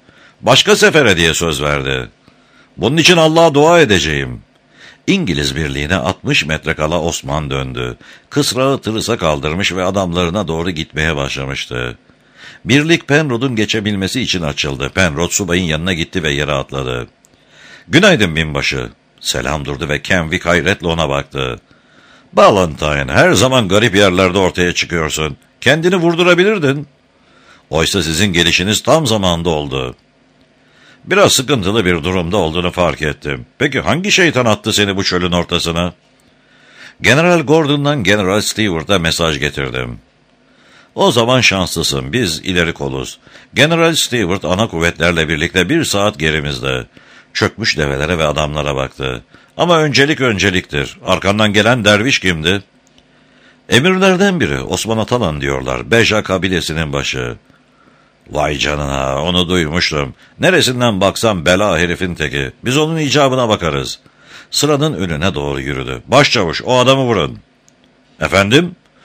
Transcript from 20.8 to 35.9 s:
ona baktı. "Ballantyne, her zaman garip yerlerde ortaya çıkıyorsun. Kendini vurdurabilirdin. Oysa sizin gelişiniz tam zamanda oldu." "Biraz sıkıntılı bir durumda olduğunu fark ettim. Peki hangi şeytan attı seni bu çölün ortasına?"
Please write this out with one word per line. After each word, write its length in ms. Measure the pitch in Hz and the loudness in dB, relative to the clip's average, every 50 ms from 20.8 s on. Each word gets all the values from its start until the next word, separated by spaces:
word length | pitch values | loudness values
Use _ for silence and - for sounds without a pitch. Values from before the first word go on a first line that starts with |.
| - | -2
ona 220 | 85 82 82 80 69 | -2 0 0 0 0
baktı. 520 | 69 69 69 - - 67 65 62 60 55 _ _ _ _ _ _ _ - _ _ - - _ _ | 0 -4 -4 -6 -6 -6 -6 -6 -6 -10 _ _ _ _ _ _ _ -20 _ _ -20 -20 _ _
"Ballantyne, 800 | - - - 180 113 98 90 80 69 - 78 76 73 71 69 64 | 2 6 6 6 6 4 2 0 -2 -4 -2 -2 0 -2 -2 0
her 200 | 73 107 156 185 | 2 4 4 4
zaman 360 | 165 87 - 131 131 131 110 87 | 4 4 2 2 2 2 2 2
garip 260 | 95 107 113 120 92 | 2 2 2 4 4
yerlerde 440 | 101 101 95 90 95 95 90 90 101 | 4 4 4 4 4 2 2 2 2
ortaya 340 | 92 87 - - 87 90 | 0 0 2 0 -2 0
çıkıyorsun. 640 | 85 - - - 87 82 80 76 - 78 78 78 69 - _ _ _ _ | 0 -2 -4 -4 -4 -4 -4 -4 -4 -4 -4 -6 -6 -10 _ _ _ _
Kendini 360 | - 120 143 165 160 180 190 | 2 2 2 4 2 2 2
vurdurabilirdin. 920 | 185 165 170 170 160 180 180 175 170 185 208 220 196 147 131 139 151 139 - _ _ _ _ _ _ _ _ _ _ _ _ - _ _ _ | 2 2 2 2 2 4 4 4 4 4 2 2 2 0 0 0 -2 -6 -12 _ _ _ _ _ _ _ _ _ _ _ _ -20 _ _ _
Oysa 320 | - 80 80 76 - 98 | 0 0 0 2 0 -2
sizin 300 | 78 82 80 78 104 101 | -2 -2 0 0 0 0
gelişiniz 500 | 85 87 85 85 82 - 90 101 107 - | 2 2 2 2 2 0 0 0 -2 -2
tam 240 | - 117 143 165 156 | 2 2 2 2 2
zamanda 440 | 113 110 107 98 90 85 82 82 90 | 0 0 0 2 0 0 0 0 0
oldu." 440 | 80 76 73 69 65 67 65 62 - _ _ _ _ _ _ _ _ _ _ _ _ _ _ _ _ _ _ - - _ _ | 0 0 -2 -4 -6 -6 -6 -8 -10 _ _ _ _ _ _ _ _ _ _ _ _ _ _ _ _ _ _ -20 -20 _ _
"Biraz 280 | - 180 202 196 - | -2 2 4 4 4
sıkıntılı 520 | - - 123 113 147 120 85 95 107 117 95 | 4 0 0 0 -2 0 0 0 0 2 2
bir 200 | 90 90 82 73 | 2 0 0 0
durumda 320 | 90 92 95 85 82 98 | -2 -2 -2 -2 0 0
olduğunu 340 | 104 85 80 78 90 87 90 | 0 0 0 -2 -2 -4 -2
fark 320 | 85 90 87 82 71 - | 0 0 0 0 0 -2
ettim. 440 | 78 76 71 - - 76 69 62 62 - _ _ | -4 -6 -6 -6 -8 -8 -8 -8 -10 -16 _ _
Peki 220 | 127 151 131 120 | -4 -2 -2 -2
hangi 320 | - 85 117 165 190 208 | -2 0 -2 -2 0 0
şeytan 340 | - 190 185 156 - 127 123 | 2 2 2 2 2 2 2
attı 260 | 113 104 104 - 110 | 2 0 0 -2 -2
seni 240 | 101 101 104 101 98 | 0 0 0 0 0
bu 80 | 95 95 | -2 -2
çölün 280 | - 95 87 90 90 | -2 -2 -2 -2 0
ortasına?" 600 | 87 87 82 - 87 85 - 85 82 85 90 87 | 0 -2 -2 -2 -4 -2 -2 -2 -2 -2 -2 -4